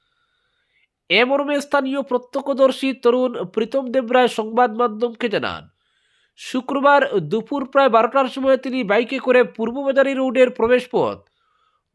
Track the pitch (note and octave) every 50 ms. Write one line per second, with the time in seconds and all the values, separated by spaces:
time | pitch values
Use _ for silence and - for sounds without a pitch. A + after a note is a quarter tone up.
0 | _ _ _ _ _ _ _ _ _ _ _ _ _ _ _ _ _ _ _ _
1 | _ - E3+ G#3+ B3 B3+ C#4 C#4+ C#4+ C#4+ C#4+ C#4+ C#4 - - C#4 C4+ C4 C4+ C#4
2 | C4+ - B3+ B3 B3 - - C#4 C4+ C#4 C4+ B3 C4+ C4 B3+ - C4+ C4+ C4 C4
3 | - A#3+ A#3+ B3+ B3+ B3+ A#3+ A#3+ F#3 F3+ - A3 A3+ A3+ C4 C4+ C4 B3 A#3 C4
4 | A#3+ A3 B3+ B3+ B3+ A#3 - - G#3+ A3 A3+ A#3+ B3 A#3+ G#3+ A3+ A#3+ A#3 G#3+ G#3+
5 | A#3+ A#3+ A3+ - B3 A3+ G3 D#3 B2 G2 E2+ D#2+ D2+ _ _ _ _ _ _ _
6 | _ _ _ _ _ _ _ - - - - B3+ B3+ - C#4 C#4 C4 C#4+ C#4+ C#4+
7 | B3+ - G#3 G3 D#3 C#3+ F#3+ A3+ A3 - C#4+ C#4+ C4+ B3+ - C#4 C#4 B3+ G#3+ A3+
8 | A3+ A#3 C4 C4+ C4+ B3 - C4+ C4 C4+ C4+ C4 C4 C4+ B3 C4 A#3 F#3 G3+ A3+
9 | B3 A#3 C4+ C4 - B3+ B3 B3 A#3+ - - - A3+ A#3 A#3+ C#4 C#4 C#4 C4 C4+
10 | C4+ C#4 C4+ C4 C4 C4 A3+ C4 B3+ B3 B3 - A3 A#3 B3+ B3 A#3+ - - F#3+
11 | C3+ G#2+ G2+ F#2 - _ _ _ _ _ _ _ _ _ _ _ _ _